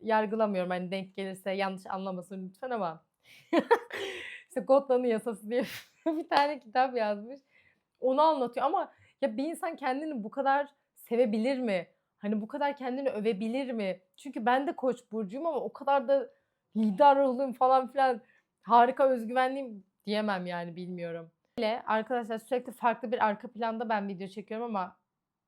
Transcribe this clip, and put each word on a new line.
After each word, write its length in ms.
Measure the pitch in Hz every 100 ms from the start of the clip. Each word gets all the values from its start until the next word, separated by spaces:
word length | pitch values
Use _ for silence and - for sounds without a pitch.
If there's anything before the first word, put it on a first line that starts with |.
yargılamıyorum. 680 | 214 220 214 220 214 190 180
Hani 220 | 180 180
denk 240 | 190 190 -
gelirse 360 | 190 190 196
yanlış 320 | 190 196 190 190
anlamasın 640 | 190 190 185 175 190 185
lütfen 200 | - 262
ama. 340 | 233 175 160 _ _ _ - _
<laughs> 960 | 320 - 453 - - 392 370 - - -
İşte 120 | -
Gotland'ın 460 | 185 269 277 254 247
Yasası 420 | 220 226 196 208
diye 140 | 240 214 - -
<laughs> 200 | _ 320
bir 240 | 320 302
tane 300 | 302 285 294
kitap 380 | 233 254 262 247
yazmış. 420 | 214 208 220 277 _ _ _ _ _ _
Onu 220 | 254 262
anlatıyor 440 | 320 302 240 - 269
ama 260 | 370 294 _ _ _
ya 160 | 269 214
bir 60 |
insan 320 | 294 339 339 330
kendini 480 | 269 269 311 269
bu 80 | 208
kadar 360 | 269 269 277 285 _ _ _
sevebilir 640 | - 233 247 220 240 262
mi? 280 | 247 185 165 _ _ _
Hani 240 | 208 214
bu 60 | 220
kadar 300 | 285 285 285
kendini 320 | 254 254 277
övebilir 600 | 214 208 196 220 254 262
mi? 300 | 226 196 180 _ _
Çünkü 280 | 277 254 226
ben 220 | 262 285
de 80 | -
Koç 360 | 254 - _
burcuyum 340 | 220 196 247 330
ama 140 | 277
o 140 | 208
kadar 340 | - 277 277 240
da 220 | 277 240 _ _ _ _ 214
lider 420 | 214 190 285 277
ruhluyum 360 | 277 247 269
falan 380 | 220 254 262 254
filan, 300 | 269 262 226 - _ _ _
harika 480 | 180 233 240 254 269
özgüvenliyim 720 | 254 226 247 254 269 262 208 _ _ -
diyemem 400 | 208 214 190 180
yani, 300 | 175 175 165
bilmiyorum. 560 | 180 180 170 170 165 _ _ -
Öyle 260 | 220 226 -
arkadaşlar, 500 | 220 220 247 220 220
sürekli 340 | - 262 254
farklı 400 | - 240 226 233
bir 140 | 233 220
arka 220 | 208 240
planda 420 | 208 226 226 233
ben 180 | 214 202
video 200 | 185 190
çekiyorum 380 | 196 185 220 240
ama 320 | 202 180 - _ _ _ _